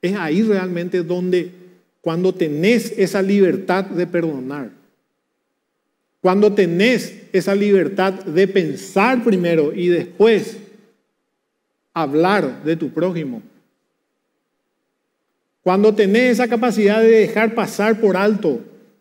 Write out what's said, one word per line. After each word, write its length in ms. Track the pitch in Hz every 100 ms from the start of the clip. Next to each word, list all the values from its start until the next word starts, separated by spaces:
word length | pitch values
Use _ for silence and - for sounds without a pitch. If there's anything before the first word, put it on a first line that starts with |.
Es 140 | 180
ahí 280 | 202 165 170
realmente 600 | 226 196 185 170 175 180
donde, 480 | 170 180 180 180 170 - - _ _ _
cuando 320 | - 165 180
tenés 640 | 185 165 147 185 240 - -
esa 260 | 190 208
libertad 640 | 190 202 185 190 - 180 196
de 200 | 170 175
perdonar, 640 | 175 165 139 127 143 117 _ _ _ _ _ _ _ _ _ _ _ _ _ _ _
cuando 340 | 185 190 208
tenés 680 | 208 175 170 220 240 - - -
esa 200 | 190 175
libertad 580 | 196 208 196 156 - 190 190
de 240 | - 156 196
pensar 760 | 196 165 135 - 190 214 262
primero 520 | 233 185 175 165 147
y 140 | 202 175
después 680 | 170 - - 214 208 - - - - _ _ _ _ _ _ _ _ _ _ _
hablar 720 | 165 151 147 175 202 151 127
de 120 | 147 165
tu 140 | 151
prójimo, 520 | 160 180 170 147 117 - _ _ _ _ _ _ _ _ _ _ _ _ _ _ _ _ _ _ _ _ _
cuando 320 | - 185 214
tenés 380 | 214 196 214 254
esa 160 | 226 247
capacidad 540 | 240 247 208 202 214
de 60 | 226
dejar 460 | 226 202 202 226
pasar 460 | 233 196 - 208 220
por 160 | 214 185
alto 440 | 202 208 170 120 - - _ _